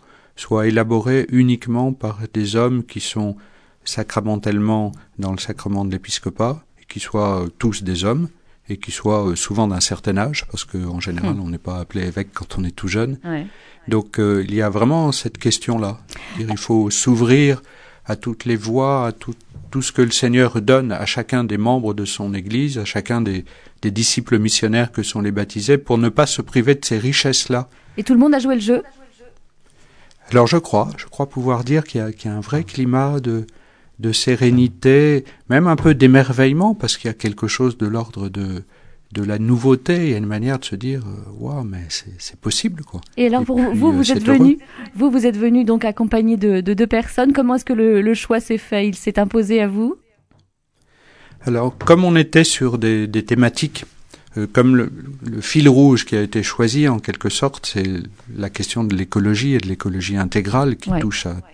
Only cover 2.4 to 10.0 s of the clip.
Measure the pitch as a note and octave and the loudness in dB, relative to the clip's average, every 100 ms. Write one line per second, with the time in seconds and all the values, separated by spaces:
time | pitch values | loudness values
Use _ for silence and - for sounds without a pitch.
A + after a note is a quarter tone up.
2.4 | G#2 A2 B2 B2+ - G#2 - A2 G#2 G2+ | -2 0 0 0 -4 -8 -8 -4 -6 -6
3.4 | - _ _ _ - - G#2+ - G#2 G#2+ | -14 _ _ _ -10 -8 -6 -4 -2 -2
4.4 | G#2+ G#2 G#2 A2 G#2+ - - - F#2+ F#2+ | -2 0 0 0 -2 -8 -16 -8 -6 -6
5.4 | - G#2 G2 G2+ G2 F#2 - - F#2+ - | -8 -8 -4 -4 -4 -6 -8 -8 -6 -4
6.4 | A2+ D#3 _ _ - G#2+ - A2 G#2 F#2+ | -4 -4 _ _ -18 -14 -6 -2 0 -2
7.4 | F2 - A#2 G2+ F#2 F2 G2 C3 E3+ - | -4 -4 -4 -2 -4 -4 -2 -2 -4 -8
8.4 | _ _ - G2+ - - G#2+ G#2+ G2 E2+ | _ _ -12 -12 -12 -6 -2 0 0 -4
9.4 | - G#2 G#2+ F#2 - F#2 | -4 -2 0 0 -4 -4